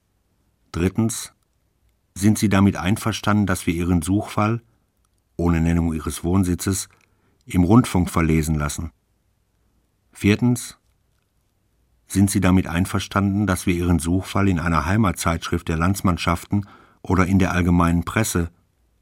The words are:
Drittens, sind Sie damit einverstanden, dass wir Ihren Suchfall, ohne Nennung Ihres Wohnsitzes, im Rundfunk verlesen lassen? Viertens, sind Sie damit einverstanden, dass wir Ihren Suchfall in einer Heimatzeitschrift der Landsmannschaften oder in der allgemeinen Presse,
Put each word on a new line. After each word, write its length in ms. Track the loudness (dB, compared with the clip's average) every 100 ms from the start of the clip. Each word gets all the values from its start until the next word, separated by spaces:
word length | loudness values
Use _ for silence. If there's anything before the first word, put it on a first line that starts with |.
| _ _ _ _ _ _ _
Drittens, 600 | -2 -2 0 -2 -2 -10 _ _ _ _ _ _ _ _
sind 240 | 0 2 2
Sie 100 | 2
damit 280 | 4 4 2
einverstanden, 680 | -2 -2 -2 -4 0 0
dass 220 | 0 -2 -2
wir 80 |
Ihren 260 | -2 0 0
Suchfall, 600 | 0 -2 -2 -2 -2 -4 -8 _ _ _ _ _ _ -4
ohne 240 | 0 2
Nennung 320 | 2 2 0
Ihres 320 | -4 -8 -6
Wohnsitzes, 640 | -2 0 0 -2 -2 -4 -6 _ _ _ _ _
im 200 | -4 0
Rundfunk 440 | 6 4 4 0 0
verlesen 460 | 0 2 0 0
lassen? 380 | -2 -4 -8 -12 -14 _ _ _ _ _ _ _ _ _ _ _
Viertens, 680 | -2 2 2 2 0 -4 -18 _ _ _ _ _ _ _ _ _ _ _ _ _
sind 220 | 0 2
Sie 80 | 2
damit 300 | 2 2 0
einverstanden, 800 | -4 -4 -4 -4 -2 0 0 0
dass 180 | -2 -2
wir 80 |
Ihren 240 | -2 0 0
Suchfall 500 | 0 -2 -2 -2 0
in 120 | 0
einer 260 | 0 -2 0
Heimatzeitschrift 800 | 0 0 -2 -4 -4 -4 -6 -4
der 100 | -2
Landsmannschaften 920 | -2 0 -2 -2 -2 -4 -2 -4 -4 -14 _ _
oder 240 | -2 0 2
in 140 | 2
der 100 | 2
allgemeinen 540 | 0 2 2 2 0
Presse, 480 | -2 -4 -2 -2 -4 -8 _ _ _ _